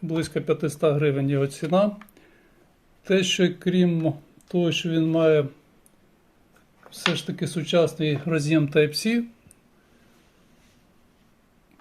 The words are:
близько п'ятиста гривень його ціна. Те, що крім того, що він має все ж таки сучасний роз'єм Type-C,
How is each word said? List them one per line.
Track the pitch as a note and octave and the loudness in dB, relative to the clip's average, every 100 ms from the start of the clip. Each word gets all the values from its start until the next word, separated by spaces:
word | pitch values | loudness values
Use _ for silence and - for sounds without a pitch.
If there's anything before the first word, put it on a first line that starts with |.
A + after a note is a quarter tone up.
близько | E3 E3 D#3+ - | -6 -4 -4 -6
п'ятиста | - D#3 D#3 - D#3+ | -2 -2 -2 -2 0
гривень | C#3+ D3+ C#3 C#3 | 2 0 0 0
його | C#3 C#3 | 0 -2
ціна. | - D#3 F3+ G#3 G3+ - _ _ _ _ _ _ _ _ _ | -4 -2 2 0 -2 -20 _ _ _ _ _ _ _ _ _
Те, | - F#3+ | 0 0
що | F#3 - F3+ F3 | 0 0 0 0
крім | F#3 F3+ F3+ E3 D#3+ C#3+ - _ - | -2 2 2 2 0 -4 -12 _ -6
того, | F3+ E3+ | -2 0
що | - F3 | -2 -2
він | D#3+ D#3+ | 0 0
має | D#3+ D#3+ D3+ C3+ - _ _ _ _ _ _ _ _ _ _ _ _ - | 2 4 4 0 -8 _ _ _ _ _ _ _ _ _ _ _ _ -20
все | - F#3 D#3+ | -4 -2 -2
ж | - | -6
таки | - D#3+ | -6 -6
сучасний | F3 D3 F3 D#3 - D3+ C#3+ E3 | -6 0 2 2 0 -2 -2 -2
роз'єм | D#3+ D3 D#3+ D3 | -2 2 2 2
Type-C, | D#3 D3+ D3+ A3 A#3 A#3 - _ _ _ _ _ _ _ _ _ _ _ _ _ _ _ _ _ _ _ _ _ _ _ _ | 2 2 0 -2 -2 -4 -14 _ _ _ _ _ _ _ _ _ _ _ _ _ _ _ _ _ _ _ _ _ _ _ _